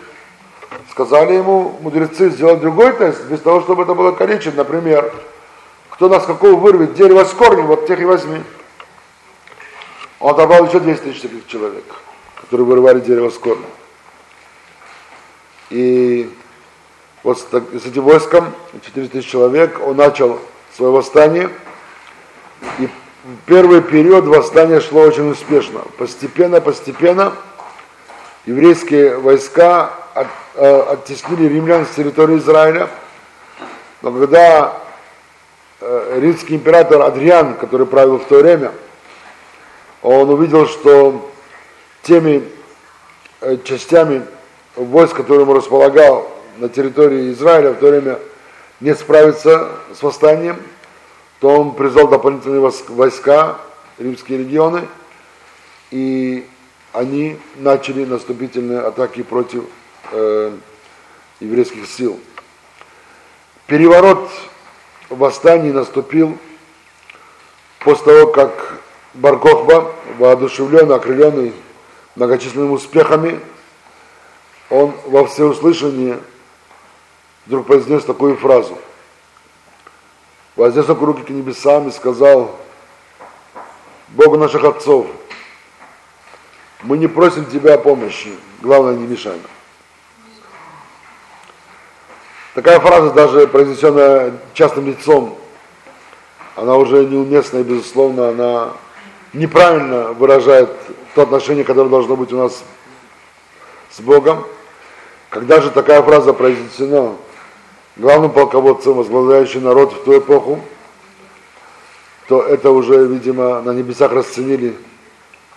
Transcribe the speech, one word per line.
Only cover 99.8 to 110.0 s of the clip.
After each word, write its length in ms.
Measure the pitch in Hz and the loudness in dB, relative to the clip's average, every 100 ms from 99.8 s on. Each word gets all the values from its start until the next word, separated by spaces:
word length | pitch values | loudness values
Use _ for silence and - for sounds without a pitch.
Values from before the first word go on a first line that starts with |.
| 135 127 113 | -4 -6 -6
выражает 580 | 117 135 135 123 131 120 - - - - | -2 2 2 4 4 2 -2 -20 -20 -6
то 80 | - | -2
отношение, 420 | 131 135 135 147 | 0 0 -4 -4
которое 240 | 131 131 131 | -2 0 0
должно 280 | 131 120 131 | 0 -2 -6
быть 160 | 123 | -6
у 40 | 127 | -6
нас 280 | 123 - - _ _ _ _ _ _ _ _ _ - - _ | -6 -8 -20 _ _ _ _ _ _ _ _ _ -20 -20 _
с 100 | - | -8
Богом. 440 | 117 143 139 156 - - - _ - - - _ _ | 2 2 2 -2 -6 -20 -20 _ -20 -20 -20 _ _
Когда 320 | 107 123 156 | -6 2 2
же 100 | 143 | 2
такая 320 | 139 151 147 | 0 4 4
фраза 300 | 147 151 135 | 4 4 2
произнесена 840 | - 127 120 117 - 139 143 120 98 - - - _ _ _ _ - | 0 0 -2 -8 -10 -4 -2 -4 -8 -20 -20 -20 _ _ _ _ -4
главным 360 | 123 151 156 | 2 4 2
полководцем, 640 | 143 139 135 135 127 139 | 2 0 2 2 2 0
возглавляющим 680 | 127 110 123 127 135 123 131 | -2 -2 -2 2 2 0 -4
народ 300 | 131 127 135 | 0 2 2
в 100 | - | 0